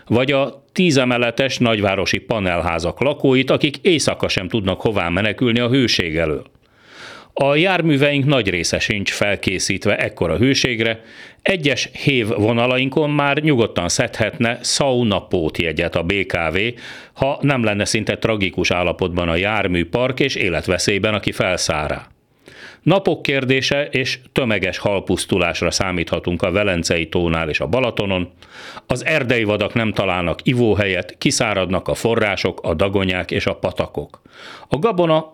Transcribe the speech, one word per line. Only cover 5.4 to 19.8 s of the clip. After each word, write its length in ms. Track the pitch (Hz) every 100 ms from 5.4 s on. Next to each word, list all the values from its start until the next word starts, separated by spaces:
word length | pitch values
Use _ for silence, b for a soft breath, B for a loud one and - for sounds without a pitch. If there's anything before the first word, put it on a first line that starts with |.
| 123 117
a 100 | 120
hőség 480 | 135 117 - 87 78
elől. 280 | 80 69 - _ B B B B B B B
A 220 | - 139 151
járműveink 680 | 190 180 165 139 143 143 135
nagy 240 | 139 95
része 300 | 87 - 87
sincs 320 | - 107 95
felkészítve 840 | - 104 95 - 90 - 95 101 107
ekkora 400 | 110 - 87 80
hőségre, 640 | 127 131 131 113 113 110 B B B B
egyes 480 | - 196 147 120 -
hévvonalainkon 1160 | - - 131 107 107 107 117 123 127 131 160 147
már 280 | 147 143 139
nyugodtan 520 | 151 127 104 - 85
szedhetne 720 | - 120 - 107 - 117 120
sauna 560 | - - 139 123 117 92
pótjegyet 760 | - 92 78 - 82 78 85 87
a 80 |
B 100 | 82 98 90
K 80 | 87 82
V, 60 | 87 113 120 B B B
ha 240 | - 135 151
nem 220 | 139 135
lenne 220 | 110 101 101
szinte 320 | 110 104 104
tragikus 540 | 113 107 95 85 87
állapotban 580 | 87 87 82 92 87 85
a 60 | 85
járműpark 840 | 98 107 95 87